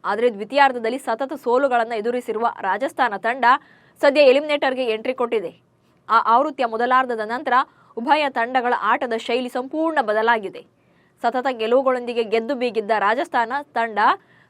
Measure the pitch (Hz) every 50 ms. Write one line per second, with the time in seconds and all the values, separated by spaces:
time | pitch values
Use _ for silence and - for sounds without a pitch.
0 | - 175 202 214 233 247 214 196 214 208 269 285 277 269 254 247 226 220 240 269
1 | - 262 226 226 277 269 320 269 - 247 240 262 285 269 247 233 226 233 240 214
2 | 202 240 240 247 247 - 208 214 233 233 - - - 190 190 214 262 311 - -
3 | 262 233 202 190 - 226 247 269 240 233 262 277 _ _ _ _ _ _ _ _
4 | - 285 269 302 294 262 254 277 302 302 294 294 302 269 254 247 254 233 220 220
5 | 226 262 254 - 247 233 233 220 180 160 - _ _ _ _ _ _ _ _ _
6 | _ - 214 226 - - 226 247 294 302 277 - 254 233 220 226 240 247 254 262
7 | 262 247 240 220 214 214 233 254 294 254 240 254 294 _ _ _ _ _ _ 233
8 | 233 294 294 311 302 277 269 247 233 240 254 262 233 247 240 - - 208 233 294
9 | 277 247 226 226 - - 240 254 254 240 - 254 254 269 - 311 320 330 320 294
10 | 247 214 214 220 226 233 240 226 196 185 - - - _ _ _ _ _ _ _
11 | _ _ _ _ - 202 - 254 247 269 262 226 220 220 240 269 269 262 254 247
12 | 247 240 240 240 226 208 208 226 226 226 285 240 254 247 202 226 208 202 220 208
13 | 196 202 226 262 339 339 - 254 233 220 247 285 285 _ _ 240 226 226 214 202
14 | 214 254 370 403 _ _ _ _ _